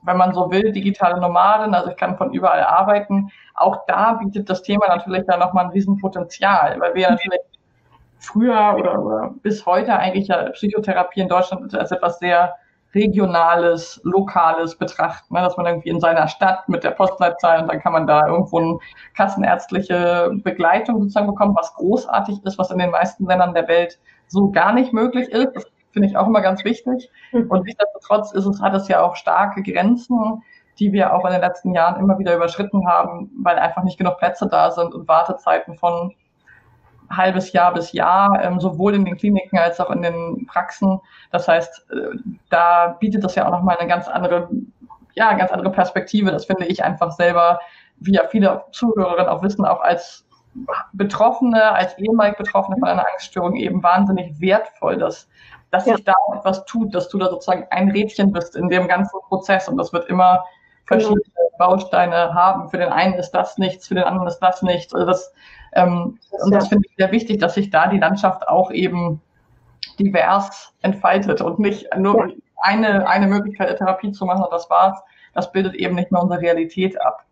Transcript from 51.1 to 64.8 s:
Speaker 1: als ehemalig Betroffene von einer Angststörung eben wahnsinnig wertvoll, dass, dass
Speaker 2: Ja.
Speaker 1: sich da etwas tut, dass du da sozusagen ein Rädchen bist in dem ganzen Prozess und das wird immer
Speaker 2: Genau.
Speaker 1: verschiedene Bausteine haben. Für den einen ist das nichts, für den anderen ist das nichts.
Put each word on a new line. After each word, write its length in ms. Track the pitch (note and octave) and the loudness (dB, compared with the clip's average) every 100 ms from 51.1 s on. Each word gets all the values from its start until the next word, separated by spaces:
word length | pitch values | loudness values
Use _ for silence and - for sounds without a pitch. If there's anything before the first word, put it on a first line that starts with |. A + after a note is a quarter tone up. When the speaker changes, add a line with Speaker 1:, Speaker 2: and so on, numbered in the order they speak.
| - A3 B3 B3+ A3+ G#3+ | 2 2 2 0 4 4
Speaker 1:
als 260 | F#3+ F#3 - | 2 -2 -2
ehemalig 400 | G#3 A3+ G#3 G#3 | 0 2 2 0
Betroffene 400 | G3 G3 F#3+ G3 | -2 -2 -2 -2
von 100 | F3+ | 0
einer 180 | F3+ - | 0 -2
Angststörung 440 | - - - F3 G#3 | -4 -10 -6 -4 -2
eben 260 | A3+ F#3 | -2 0
wahnsinnig 580 | F3 F3+ G3+ F#3+ F3+ D3 | 2 4 2 0 -4 -4
wertvoll, 580 | F3+ G#3 - _ - - | 0 0 0 _ -4 -2
dass, 300 | - - _ _ - - _ | -4 -6 _ _ -20 -20 _
dass 160 | F3+ G3+ | -2 0
Speaker 2:
Ja. 80 | A3+ | 0
Speaker 1:
sich 100 | - | 2
da 80 | F#3+ G3+ G3+ | 2 2 -2
etwas 280 | F#3+ F#3+ - | -4 -4 -6
tut, 280 | A#3 G#3 | -4 -2
dass 160 | F3+ F3+ | -4 -4
du 80 | G3 | -2
da 120 | F#3 | -2
sozusagen 360 | F3 - F#3 - | -4 -4 -4 -2
ein 180 | F3+ G3 | 0 2
Rädchen 420 | G3+ G#3 - G3 | 2 -2 0 0
bist 240 | G3+ E3+ - | 0 -6 -6
in 140 | F3 | -2
dem 180 | F3+ F3+ | 0 2
ganzen 320 | F3+ G3 - - | 0 0 -6 -6
Prozess 400 | F#3+ F#3 F#3+ F#3 | -6 0 0 0
und 100 | C4 | -4
das 140 | E3+ | -4
wird 160 | - - | -4 -4
immer 360 | F#3 F#3 F#3 F3+ _ _ _ - | 2 4 4 0 _ _ _ 0
Speaker 2:
Genau. 160 | A3 | 0
Speaker 1:
verschiedene 220 | G#3+ G#3 - - E3+ - | 2 0 0 0 -2 2
Bausteine 760 | F3+ F#3+ G3 - F3 E3+ E3+ | 2 2 0 0 2 2 0
haben. 360 | E3+ F3+ F#3+ - | 4 2 2 -4
Für 80 | F3+ | -4
den 120 | F3+ | -2
einen 240 | - F#3 F3+ | 2 0 0
ist 160 | F3+ | -2
das 260 | F3+ F#3 - | -2 -2 -2
nichts, 300 | F#3+ F#3 - | -4 -4 -4
für 80 | F#3 | 0
den 100 | F3+ | 0
anderen 220 | F#3 F3+ | 0 -4
ist 120 | E3+ | 0
das 240 | F#3 F3+ | 0 0
nichts. 300 | F#3 F3 | -2 -2